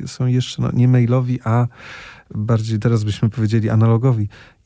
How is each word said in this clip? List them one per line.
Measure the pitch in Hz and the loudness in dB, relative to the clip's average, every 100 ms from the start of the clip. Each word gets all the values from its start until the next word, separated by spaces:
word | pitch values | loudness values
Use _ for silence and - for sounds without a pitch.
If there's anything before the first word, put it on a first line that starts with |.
| - | -8
są | - 127 | -4 0
jeszcze, | 127 123 - | 0 -2 -4
no, | 123 | -2
nie | - 123 | 2 4
mailowi, | 127 120 127 123 123 | 4 4 0 -2 -4
a | 110 117 120 - - - - - - | -2 0 -2 -6 -20 -20 -20 -20 -12
bardziej | - 107 113 110 110 | -6 -2 -2 0 -2
teraz | 120 117 | 0 0
byśmy | 107 98 117 | -2 -2 -2
powiedzieli | 110 107 113 107 | 0 0 0 2
analogowi. | 113 113 113 131 117 104 - - _ | 2 4 4 2 0 -4 -10 -20 _